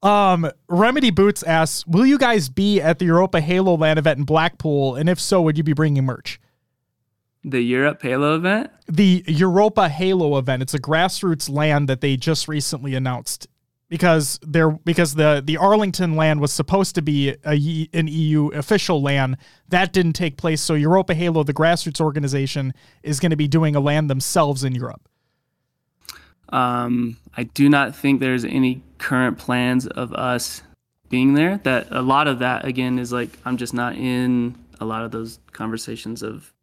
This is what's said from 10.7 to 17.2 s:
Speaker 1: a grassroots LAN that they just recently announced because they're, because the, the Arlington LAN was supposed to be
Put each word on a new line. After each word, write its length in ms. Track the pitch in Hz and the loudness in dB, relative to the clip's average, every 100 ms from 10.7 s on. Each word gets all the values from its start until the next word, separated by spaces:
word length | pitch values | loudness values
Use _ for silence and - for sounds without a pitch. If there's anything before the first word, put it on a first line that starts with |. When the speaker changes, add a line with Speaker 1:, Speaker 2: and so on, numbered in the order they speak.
| 147 | -6
Speaker 1:
a 40 | |
grassroots 680 | 127 156 185 - 190 165 - | -2 0 0 0 -2 -2 -4
LAN 380 | 143 156 147 143 | -2 2 2 0
that 140 | 131 | 0
they 160 | 143 135 | 0 -2
just 300 | 143 156 - | 0 -2 -2
recently 460 | 151 135 147 139 | -4 -4 -6 -6
announced 540 | 131 131 123 - - - _ _ _ _ | -4 -4 -6 -8 -12 -14 _ _ _ _
because 520 | 165 180 160 139 - 156 | 0 2 4 2 -6 -2
they're, 260 | 156 160 | 2 2
because 440 | 156 - 165 170 143 | 2 -2 0 0 2
the, 260 | 151 147 | 2 2
the 120 | 139 151 | 0 2
Arlington 580 | 185 214 208 - 180 156 | 4 4 2 -2 -2 2
LAN 240 | 156 151 | 2 2
was 100 | 143 | -2
supposed 400 | - 147 190 190 - | -2 0 0 0 -2
to 60 | |
be 280 | 151 143 | -2 0